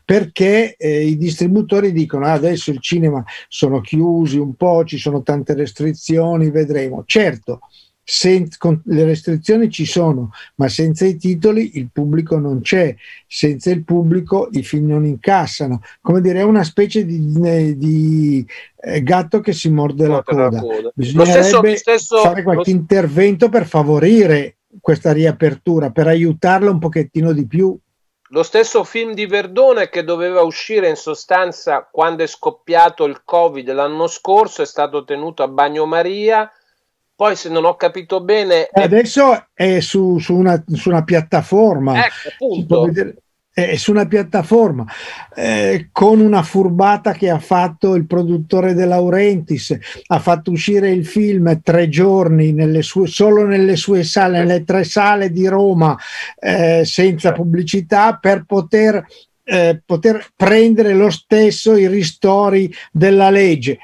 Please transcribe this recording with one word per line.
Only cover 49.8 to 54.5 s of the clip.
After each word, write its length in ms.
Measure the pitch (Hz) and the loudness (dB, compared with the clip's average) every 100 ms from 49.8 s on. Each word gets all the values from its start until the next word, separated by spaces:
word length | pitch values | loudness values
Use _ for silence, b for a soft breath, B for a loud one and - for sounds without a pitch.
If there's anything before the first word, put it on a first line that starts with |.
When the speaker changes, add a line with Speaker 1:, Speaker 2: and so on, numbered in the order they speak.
| B B - | B B -4
Speaker 1:
Ha 120 | 165 | -2
fatto 320 | 175 170 160 | 0 0 -2
uscire 380 | 170 208 202 196 | -4 0 0 2
il 160 | 185 160 | 0 -2
film 560 | 214 208 196 170 160 | -2 0 2 2 0
tre 240 | - 170 170 | 2 2 2
giorni 640 | 147 190 190 170 160 156 | 2 2 2 2 2 2
nelle 300 | 151 156 160 | 2 0 0
sue, 260 | 151 190 175 | -2 -2 0
solo 380 | - 208 214 208 | 2 4 4 2
nelle 320 | 196 190 170 | 2 2 0
sue 260 | - 190 | 0 0
sale, 360 | 160 202 185 175 | 0 0 2 2
nelle 260 | 175 | 0